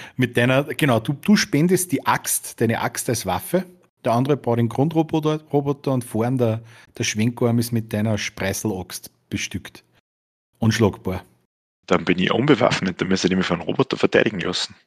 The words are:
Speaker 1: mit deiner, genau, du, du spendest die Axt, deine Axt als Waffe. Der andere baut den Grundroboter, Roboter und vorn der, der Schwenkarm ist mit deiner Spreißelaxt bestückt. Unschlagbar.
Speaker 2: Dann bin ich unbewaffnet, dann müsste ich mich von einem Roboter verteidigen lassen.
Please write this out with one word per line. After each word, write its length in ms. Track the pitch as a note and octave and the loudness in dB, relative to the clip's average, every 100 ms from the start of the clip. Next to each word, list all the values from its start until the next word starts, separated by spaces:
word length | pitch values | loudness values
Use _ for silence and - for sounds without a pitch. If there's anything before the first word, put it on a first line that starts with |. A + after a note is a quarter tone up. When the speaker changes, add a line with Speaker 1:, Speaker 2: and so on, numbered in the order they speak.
| - - | -16 -4
Speaker 1:
mit 220 | B2+ - | -2 2
deiner, 260 | - C3 | 4 2
genau, 360 | D3 - D3+ A2+ | 0 0 2 2
du, 140 | A2+ | 0
du 220 | C#3+ - G#3 | -4 2 4
spendest 560 | - C#3+ F3 F3+ - | 4 2 2 2 0
die 140 | - - | -2 0
Axt, 560 | C3 - - - - | -2 -2 -6 -6 -2
deine 180 | A2+ A2+ | 0 0
Axt 300 | A#2+ - - | -4 -6 -4
als 160 | A#2+ F#2+ | -4 -2
Waffe. 400 | F2+ - F3 F3+ - _ _ B2+ | -4 0 -2 -2 -12 _ _ 0
Der 80 | |
andere 240 | A#2 C3+ C#3+ | 0 2 0
baut 220 | - A#2 | 0 0
den 100 | A#2 | 0
Grundroboter, 720 | A2+ D3+ D#3+ D#3 D#3+ D#3 D3+ D#3 | 2 0 2 0 0 0 -2 -2
Roboter 400 | C#3+ C#3+ C#3+ - | -2 0 -4 -2
und 120 | C3 A#2+ | -2 -2
vorn 320 | G#2+ A#2 C3 | -2 0 2
der, 260 | A#2 A2 A#2 - - - | 0 0 -8 -20 -20 -6
der 60 | |
Schwenkarm 560 | A2+ G#2+ A2+ A#2+ A#2+ A#2 | -4 0 -2 2 2 2
ist 120 | A#2 | 0
mit 180 | A#2 A2+ | -4 -4
deiner 260 | G#2 A2 G#2 | -2 -2 -2
Spreißelaxt 960 | - - F#3+ G3 A2 - F2+ - - _ _ | -4 -6 -4 -4 -4 -6 -8 -14 -16 _ _
bestückt. 540 | G2+ - F#2+ - - _ _ _ _ _ _ _ _ | -8 -6 -10 -12 -20 _ _ _ _ _ _ _ _
Unschlagbar. 640 | A2+ A2 G#2+ - - F#2 - _ _ _ _ _ - | 0 4 2 2 -6 -8 -10 _ _ _ _ _ -2
Speaker 2:
Dann 180 | F2+ E2+ | 0 2
bin 120 | F2 | 0
ich 120 | F#2 | 2
unbewaffnet, 680 | G#2+ C#3+ B2 - - F#2+ F2 | 0 4 4 4 0 -4 -4
dann 80 | F#2 | -2
müsste 180 | F#2 F2 | 0 0
ich 80 | F#2 | 0
mich 100 | F2+ | 0
von 140 | E2+ | -2
einem 80 | - | -4
Roboter 300 | - C3 - | -2 0 2
verteidigen 420 | - - A#2+ G2 | 2 2 0 -4
lassen. 340 | E2+ F2+ - - | -6 -6 -8 -12